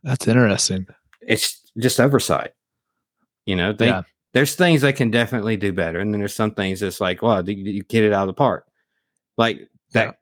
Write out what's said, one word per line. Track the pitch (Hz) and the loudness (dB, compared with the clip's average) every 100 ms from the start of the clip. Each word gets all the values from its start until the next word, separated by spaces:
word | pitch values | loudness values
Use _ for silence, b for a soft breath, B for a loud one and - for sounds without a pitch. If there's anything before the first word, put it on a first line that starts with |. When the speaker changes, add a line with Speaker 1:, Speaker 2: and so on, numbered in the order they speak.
Speaker 1:
That's | 156 131 - | -4 -2 0
interesting. | 120 117 95 - 95 92 - _ _ | 2 2 2 -2 -4 -8 -16 _ _
Speaker 2:
It's | - - - - _ - | -4 -4 -4 -8 _ -2
just | 123 - | -2 2
oversight. | 127 135 - 76 - _ _ _ _ _ _ _ _ _ | 4 4 2 -2 -2 _ _ _ _ _ _ _ _ _
You | - 92 | -4 -2
know, | 92 | -2
they, | 104 117 | 2 2
Speaker 1:
Yeah. | 95 - _ _ | 0 -6 _ _
Speaker 2:
there's | 123 143 - | 0 2 2
things | 180 156 | 4 4
they | 139 | 2
can | 135 120 | 2 2
definitely | 117 117 120 104 107 | 2 0 -2 -2 -2
do | 101 | -2
better. | 92 85 82 | -2 -2 -2
And | 104 | -4
then | 104 | -2
there's | 101 | -4
some | - 107 | -2 -4
things | 104 95 92 | -2 -4 -2
that's | 98 - | -6 -4
like, | 92 90 | -4 0
"Wow, | 117 101 | 0 0
you, | 90 | -2
you | 101 98 101 95 | -6 -6 -8 -2
hit | 113 | 2
it | 107 | 2
out | 101 | 2
of | 98 | -2
the | |
park." | 92 139 87 _ _ _ _ _ _ _ - | 0 0 0 _ _ _ _ _ _ _ 0
Like | 113 92 - _ _ | 0 0 -12 _ _
that, | 117 110 | 0 0
Speaker 1:
Yeah. | - | -4